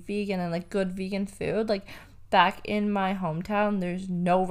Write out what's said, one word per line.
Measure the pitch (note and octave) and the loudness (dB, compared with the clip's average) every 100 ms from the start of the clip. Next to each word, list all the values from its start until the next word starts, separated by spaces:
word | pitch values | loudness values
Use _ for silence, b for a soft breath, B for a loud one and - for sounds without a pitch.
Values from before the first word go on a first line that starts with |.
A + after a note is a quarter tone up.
| - | -4
vegan, | G#3 G3+ F#3 | -4 -2 -2
and, | F3 E3+ | -2 -4
like, | F3+ G#3 | -2 -2
good | F#3+ F#3 | -2 -2
vegan | F#3+ G3 G3 | -4 -4 -4
food. | - - G3+ A3 | -4 -2 0 0
Like, | G3+ - B B B - | -2 -4 B B B 2
back | G3 F3+ - | 6 6 4
in | - G#3 G#3 | -2 0 0
my | G3+ F#3+ | 0 0
hometown, | F#3+ F3+ D#3+ F#3+ G#3 G#3 G3+ | 0 -2 -4 -2 0 2 0
there's | F3 F3+ F#3+ | -2 -4 -4
no | F3 F3 F#3 F#3 | 0 4 4 4